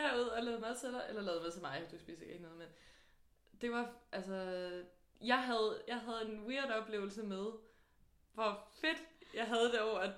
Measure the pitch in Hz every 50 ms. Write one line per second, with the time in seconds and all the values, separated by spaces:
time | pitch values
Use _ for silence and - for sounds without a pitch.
0 | 302 277 247 240 247 226 226 233 240 240 233 214 220 226 247 247 277 247 247 247
1 | - - 214 208 202 185 170 165 170 170 170 185 170 135 135 160 170 165 - 160
2 | 156 160 170 165 170 - 170 170 175 160 165 170 165 165 - - - - - -
3 | - - - - - _ _ _ _ _ - - 240 240 233 240 233 240 - -
4 | - - - 190 185 196 190 190 185 185 180 180 180 180 180 180 180 - - -
5 | _ _ - - 208 240 254 262 254 254 233 220 220 214 - - - 226 240 226
6 | 220 233 226 226 220 220 214 214 208 240 262 277 269 262 220 220 214 226 214 208
7 | 196 202 202 226 214 202 190 190 202 220 220 - - - - - _ _ _ _
8 | - - _ _ _ _ - 220 220 208 202 202 - - - - - 311 330 -
9 | - - - - - - - 214 233 220 240 233 233 240 240 220 214 220 214 185
10 | 190 202 196